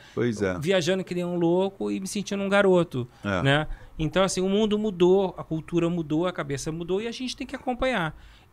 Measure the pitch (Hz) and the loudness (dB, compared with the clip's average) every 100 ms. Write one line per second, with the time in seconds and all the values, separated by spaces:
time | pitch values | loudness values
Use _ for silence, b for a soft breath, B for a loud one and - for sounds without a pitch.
0 | b - 120 101 98 90 147 190 160 190 | b -2 -2 0 0 0 0 2 2 0
1 | 185 180 175 175 170 175 196 196 208 202 | -2 -4 -4 0 2 2 0 -2 -4 -4
2 | 190 208 185 202 196 202 202 180 170 131 | -4 -6 -4 -4 2 4 6 6 4 -2
3 | 120 b 101 95 135 143 156 b b - | -6 b -2 2 4 2 0 b b -6
4 | 156 180 190 190 185 202 220 208 214 175 | -2 2 0 0 0 2 2 0 -2 2
5 | 180 190 185 - 143 160 - 170 165 175 | 4 6 2 -4 -6 -6 -2 0 0 -2
6 | 151 151 180 180 151 139 160 160 170 190 | -2 -2 -2 -4 -6 -6 -6 -8 -4 -4
7 | 233 226 254 - 254 269 - 240 262 233 | -4 -8 -10 -8 -10 -8 -6 -2 0 0
8 | 160 b b b b | -2 b b b b